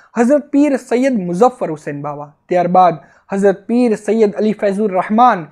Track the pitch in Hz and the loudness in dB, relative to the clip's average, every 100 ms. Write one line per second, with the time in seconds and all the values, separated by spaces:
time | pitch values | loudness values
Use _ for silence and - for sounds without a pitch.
0 | _ - 233 294 285 277 294 269 - 247 | _ -2 2 2 0 0 2 0 -2 -2
1 | 269 247 175 175 247 247 170 151 156 147 | 0 -2 -4 0 0 0 -8 -8 -10 -10
2 | 147 143 147 _ _ 175 175 180 180 160 | -10 -12 -16 _ _ -2 2 4 4 2
3 | - _ _ 196 202 196 - 233 247 208 | -12 _ _ 0 0 0 -2 0 0 -2
4 | - 220 226 - 214 208 208 196 214 185 | -2 0 0 0 -4 -2 -2 -2 -2 -2
5 | - 214 247 202 151 | -2 2 2 2 -6